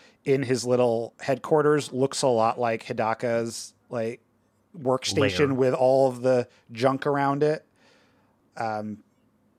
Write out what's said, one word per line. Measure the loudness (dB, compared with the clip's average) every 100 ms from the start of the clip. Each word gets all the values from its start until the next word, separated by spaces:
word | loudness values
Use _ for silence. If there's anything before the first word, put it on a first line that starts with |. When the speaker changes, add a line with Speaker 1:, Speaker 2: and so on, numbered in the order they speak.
| -20 _ 0
Speaker 1:
in | 0
his | 2 -2 0
little | 2 2 0 -4 -6
headquarters | -4 -4 0 2 4 2 -2
looks | -2 -2 0
a | 0
lot | 2 2 0
like | -2 -4 -6
Hidaka's, | -4 -2 -2 -2 -2 -4 -8 -16 _ _
like, | -8 -6 -8 _ _ _ _ _ -6
workstation | -2 -2 0 0 0 2 0
Speaker 2:
Lair. |
Speaker 1:
with | 2 0 2
all | 4 4 2
of | 2
the | 2 2 0 _ _
junk | -2 0 0 -2
around | 0 0 2
it. | 0 -2 -8 _ _ _ _ _ _ _ _ -8
Um, | -6 -6 -8 -12 _ _ _ _ _